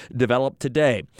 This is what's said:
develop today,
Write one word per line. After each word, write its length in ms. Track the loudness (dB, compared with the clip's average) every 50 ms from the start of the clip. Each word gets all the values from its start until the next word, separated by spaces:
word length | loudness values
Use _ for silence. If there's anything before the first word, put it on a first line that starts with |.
| -18 -10 -2
develop 420 | -2 0 2 2 0 0 -2 -4 -6
today, 460 | -8 -4 0 2 2 2 2 0 -4 -10 _